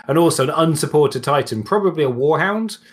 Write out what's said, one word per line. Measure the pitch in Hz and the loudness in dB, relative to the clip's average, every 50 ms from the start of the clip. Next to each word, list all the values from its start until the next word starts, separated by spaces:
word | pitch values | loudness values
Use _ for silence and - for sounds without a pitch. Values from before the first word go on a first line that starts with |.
| - | -4
And | - 139 | -2 2
also, | 165 170 160 - - 131 | 2 4 2 2 0 -2
an | 143 | 0
unsupported | 147 160 165 165 151 - 156 143 - 151 147 135 - 127 120 | 0 0 2 2 0 -2 -2 0 2 2 2 2 0 -2 -2
Titan, | 139 143 143 131 - 120 110 113 | 0 0 0 0 -2 -6 -6 -4
probably | - 202 214 196 185 160 156 147 | -2 0 0 0 0 0 0 -2
a | 131 | -2
Warhound, | 120 120 135 151 160 151 175 196 208 220 226 208 - - _ - | 0 0 0 0 2 2 0 0 -2 -2 -4 -6 -10 -12 _ -20